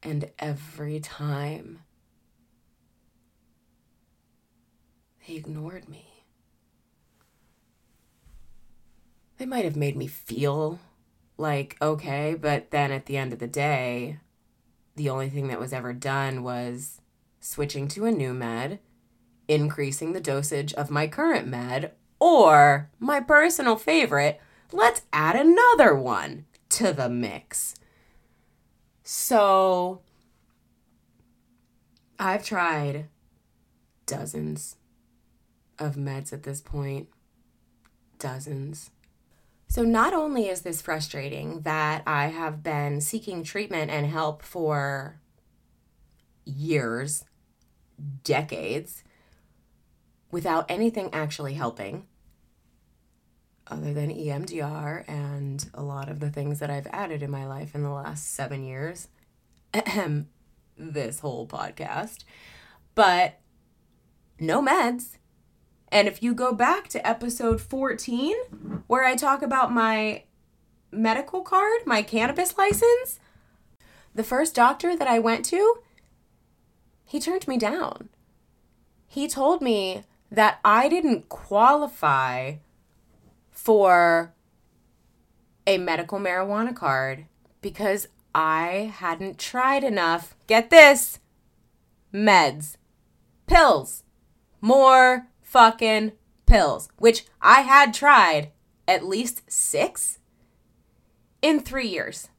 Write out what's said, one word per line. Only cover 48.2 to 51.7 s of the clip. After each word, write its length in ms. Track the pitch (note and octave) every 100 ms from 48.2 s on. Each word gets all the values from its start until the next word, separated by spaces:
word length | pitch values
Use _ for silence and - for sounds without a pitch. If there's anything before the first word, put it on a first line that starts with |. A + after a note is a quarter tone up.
decades, 800 | - C3+ D3+ F2 D#2+ C3 - - _ _ _ _ _ _ _ _ _ _ _ _ _
without 400 | E3+ E3+ E3 -
anything 380 | F3+ A3+ A3+ F#3+
actually 440 | D#3 D3+ D3+ C#3+ C#3+
helping, 500 | B2